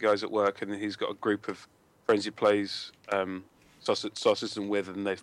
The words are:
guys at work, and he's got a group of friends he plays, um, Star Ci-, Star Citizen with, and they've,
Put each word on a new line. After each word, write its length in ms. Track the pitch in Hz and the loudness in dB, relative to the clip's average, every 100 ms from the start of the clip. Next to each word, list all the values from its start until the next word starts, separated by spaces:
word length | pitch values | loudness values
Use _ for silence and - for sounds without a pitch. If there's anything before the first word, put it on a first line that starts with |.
| 107 | 2
guys 180 | 104 | 2
at 80 | 104 | 2
work, 300 | 107 101 98 | 2 2 0
and 120 | 101 | -6
he's 220 | 101 104 98 | -4 -6 -4
got 160 | 104 | -6
a 40 | 104 | -2
group 320 | 113 104 - | 0 0 -2
of 200 | 95 - _ _ _ - | -10 -12 _ _ _ 2
friends 200 | 107 104 | 2 2
he 60 | |
plays, 600 | - 107 104 98 - - - - | 2 4 4 2 -6 -12 -14 -4
um, 320 | 98 95 92 95 _ _ _ | -2 -2 -6 -12 _ _ _
Star 160 | - 104 | -2 -2
Ci-, 160 | 107 | -2
Star 220 | - 117 101 | 0 2 2
Citizen 320 | 113 107 101 | 0 -6 -2
with, 200 | 101 95 | -2 -2
and 160 | 92 101 | -4 -4
they've, 160 | 95 | -4